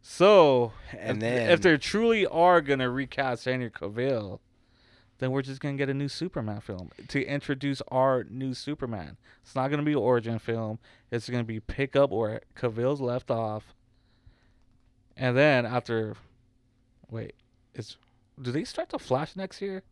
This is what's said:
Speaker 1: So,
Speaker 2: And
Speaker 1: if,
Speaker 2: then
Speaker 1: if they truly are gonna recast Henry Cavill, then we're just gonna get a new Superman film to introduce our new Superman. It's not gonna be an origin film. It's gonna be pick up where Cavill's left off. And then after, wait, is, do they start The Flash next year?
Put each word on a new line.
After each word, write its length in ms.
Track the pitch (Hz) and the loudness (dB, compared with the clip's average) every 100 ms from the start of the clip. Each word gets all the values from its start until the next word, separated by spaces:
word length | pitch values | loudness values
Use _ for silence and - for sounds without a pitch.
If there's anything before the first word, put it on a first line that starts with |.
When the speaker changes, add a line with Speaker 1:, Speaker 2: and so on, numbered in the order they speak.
Speaker 1:
So, 720 | - - 185 208 151 127 120 - - | -16 4 8 10 8 6 0 -6 -16
Speaker 2:
And 260 | 107 110 107 | -10 -6 -4
Speaker 1:
if, 20 | |
Speaker 2:
then 280 | 113 123 113 | -2 0 4
Speaker 1:
if 100 | 170 | 6
they 160 | 185 151 | 6 4
truly 500 | - 208 233 226 185 | 2 0 2 2 2
are 340 | 160 175 175 | 4 6 6
gonna 280 | 143 135 127 | 4 0 0
recast 560 | 127 131 - 135 120 127 | -2 -4 -4 -2 -2 -4
Henry 260 | 127 120 | -4 -6
Cavill, 680 | - 95 107 131 120 101 98 _ _ _ _ _ _ _ _ | -8 -8 -2 -2 -2 -4 -12 _ _ _ _ _ _ _ _
then 120 | 131 | -2
we're 100 | 135 | -2
just 200 | 131 135 | -4 -8
gonna 160 | 147 139 | -6 -2
get 120 | 139 | -2
a 40 | |
new 160 | 139 143 | -2 -4
Superman 500 | - 175 - 107 104 | -4 -6 -4 -6 -8
film 300 | - 92 92 - - | -10 -12 -12 -18 -6
to 180 | 143 - | -6 -4
introduce 560 | 143 - 135 143 135 - | -6 -4 -4 -4 -6 -2
our 340 | 131 135 127 98 | 2 2 2 -2
new 240 | 123 131 | -8 -8
Superman. 640 | 123 - 151 123 107 76 82 _ _ | -6 -8 -6 -6 -8 -10 -18 _ _
It's 140 | - 135 | -8 -4
not 140 | 131 | 0
gonna 140 | 147 | 0
be 100 | 151 | 2
an 40 | 147 | 2
origin 380 | 110 123 113 113 | 4 2 2 -4
film. 400 | - 113 110 110 _ - _ | -4 -4 -4 -8 _ -20 _
It's 180 | 120 - | -6 -2
gonna 140 | 123 | -4
be 160 | 113 110 | -2 -6
pick 360 | - - 139 139 | -8 -4 0 2
up 160 | 139 | 2
where 300 | 98 107 120 _ - | 2 -2 -4 _ -6
Cavill's 460 | 123 113 127 147 | -4 -2 -2 0
left 300 | 123 123 - | -2 -4 -2
off. 420 | 117 110 107 - _ _ _ _ _ - _ _ _ _ _ _ _ _ - | -2 -2 -6 -12 _ _ _ _ _ -20 _ _ _ _ _ _ _ _ -4
And 220 | 127 123 | 0 4
then 280 | 151 131 117 | 4 4 2
after, 480 | 123 - 113 110 107 _ _ _ _ _ _ _ _ - | -2 -2 -2 -2 -8 _ _ _ _ _ _ _ _ -14
wait, 220 | 113 - - _ _ _ - | -12 -12 -16 _ _ _ -16
is, 220 | 107 - _ _ _ - | -16 -18 _ _ _ -12
do 100 | 123 | -6
they 120 | 135 | -6
start 260 | 247 - 349 | -6 -8 -8
The 80 | 302 | -10
Flash 380 | - 143 156 190 | -2 -2 -2 -8
next 260 | 190 - | -12 -8
year? 220 | 196 190 _ | -10 -10 _